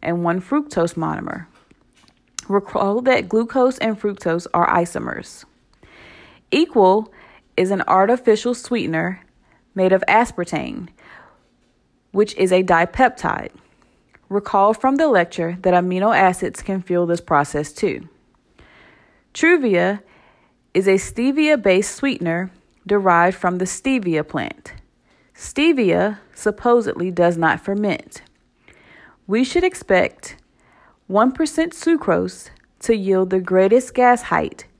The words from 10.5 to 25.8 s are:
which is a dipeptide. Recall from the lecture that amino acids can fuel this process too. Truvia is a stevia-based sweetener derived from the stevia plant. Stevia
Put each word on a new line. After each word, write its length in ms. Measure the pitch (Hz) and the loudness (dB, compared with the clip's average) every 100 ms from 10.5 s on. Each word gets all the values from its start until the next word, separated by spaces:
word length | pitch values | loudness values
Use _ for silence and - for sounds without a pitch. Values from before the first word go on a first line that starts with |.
| 160 - - 175 _ - - - _ _ _ _ _ _ _ _ | -6 -8 -12 -16 _ -20 -20 -20 _ _ _ _ _ _ _ _
which 200 | 190 208 - | -2 0 0
is 180 | 185 | 2
a 100 | 185 | 2
dipeptide. 880 | 185 165 170 - 254 254 - - - - _ _ _ _ _ _ - | 2 2 2 2 0 0 -6 -6 -8 -18 _ _ _ _ _ _ -6
Recall 440 | 202 202 196 202 | -6 0 2 2
from 220 | 220 262 277 | 2 0 2
the 140 | 320 | 2
lecture 480 | 202 170 - 170 180 | 2 0 -4 -6 -2
that 100 | 185 | 2
amino 420 | 180 180 185 208 - | 2 2 0 0 4
acids 460 | 190 180 185 - | 2 2 -6 -8
can 200 | - 190 | -6 -6
fuel 240 | - 175 170 | -2 -2 0
this 140 | 170 | -2
process 540 | - 151 143 147 147 | 0 0 0 -4 -8
too. 340 | - 190 - 165 _ _ _ _ _ _ _ _ _ _ _ _ | -6 -6 -6 -12 _ _ _ _ _ _ _ _ _ _ _ _
Truvia 680 | - 320 349 247 180 180 208 _ _ _ _ _ _ _ | 0 2 4 2 0 0 -4 _ _ _ _ _ _ _
is 140 | 185 196 | 0 2
a 40 | |
stevia-based 1000 | 190 - - 254 277 302 285 202 185 208 | 2 0 -4 -2 0 2 2 4 2 0
sweetener 560 | - 277 - 170 165 185 _ _ _ 185 | -4 -4 -4 -4 -4 -6 _ _ _ -2
derived 480 | 202 190 170 175 185 | 0 4 4 4 0
from 220 | 180 180 | -4 -2
the 80 | 185 | -6
stevia 600 | - 269 262 180 156 151 | -6 -2 -2 0 -2 -4
plant. 460 | 147 87 - - - _ _ _ _ _ - | -8 -8 -12 -20 -20 _ _ _ _ _ -20
Stevia 840 | - - 320 277 | -10 0 2 4